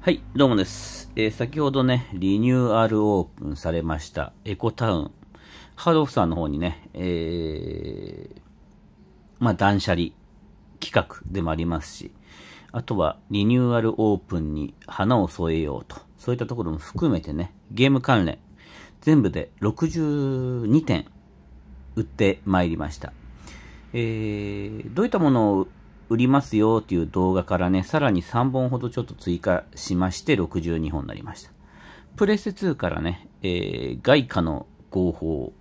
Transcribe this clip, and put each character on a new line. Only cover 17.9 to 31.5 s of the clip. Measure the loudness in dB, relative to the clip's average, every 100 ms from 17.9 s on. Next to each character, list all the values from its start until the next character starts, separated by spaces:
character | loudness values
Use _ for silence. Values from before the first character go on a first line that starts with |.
| 4
関 | 4 2 2
連、 | -4 -16 -20 -20 -20 -20 -4
全 | 4 4
部 | 4
で | 0 -8 -2
六 | -2 0 -2
十 | 0 -2 0 -2 -2 -2 -2 4
二 | 2
点 | 4 -2 -2 -18 -20 -20 -20 -20 -20 -20 -10 -6
売 |
っ |
て | -6 2 2 2
ま | 0 2
い | 2
り | -2
ま | -6
し | -8
た。 | -14 -16 -20 -20 -20 -20 -20 -20 -10
え | -4 -4 -2 -4 -4 -6 -8 -8 -10 -8
ー、 |
ど | -2
う | 0
い |
っ |
た | 2
も | 4
の | 4 4
を | 2 0 -6 -20 -20 -2
売 | 2
り | 4
ま | 4
す | 2 2
よ | 4 4
っ |
て | 2
い | -2
う | 0
動 | 2 2
画 | 2
か | 0 0
ら | 2
ね、 | 0
さ | 0 0
ら | 2
に | 0
三 | 0 -2 0
本 | 0 -2
ほ | -2
ど | -4
ち | -6
ょ |
っ | -8
と | -8
追 | -4 -2
加 | 0 0 -2
し | -14 -4 0
ま | 0
し | -2
て、 | 0 0
六 | 0 -2
十 | -2 -2
二 | -2
本 | -4
に | -8
な |
り | -12
ま | -14
し | -16
た。 | -20